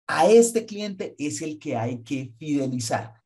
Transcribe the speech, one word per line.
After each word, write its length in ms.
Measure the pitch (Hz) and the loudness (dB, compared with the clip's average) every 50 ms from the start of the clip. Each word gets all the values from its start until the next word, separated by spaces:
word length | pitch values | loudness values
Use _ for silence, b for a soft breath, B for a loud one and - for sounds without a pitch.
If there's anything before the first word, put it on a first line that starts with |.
| _ | _
A 200 | - - 156 165 196 | -4 0 2 6 8
este 340 | 220 233 233 233 - 226 220 | 8 8 8 6 2 -2 -4
cliente 500 | - 208 202 208 208 190 190 - - - - | -6 -8 -8 -8 -8 -8 -8 -10 -10 -8 -6
es 240 | 143 147 - - 160 | -6 -6 -6 -6 -6
el 160 | 156 151 151 | -8 -8 -8
que 180 | - 151 127 | -8 -6 -4
hay 260 | 113 113 123 127 117 117 | -2 -2 -4 -4 -6 -8
que 300 | - 143 135 135 113 - - | -6 -6 -6 -6 -8 -12 -12
fidelizar, 760 | 156 151 143 143 131 127 123 123 113 - 131 98 - - - _ _ | -6 -2 -2 0 0 -2 -2 -4 -4 -4 -4 -4 -6 -8 -14 _ _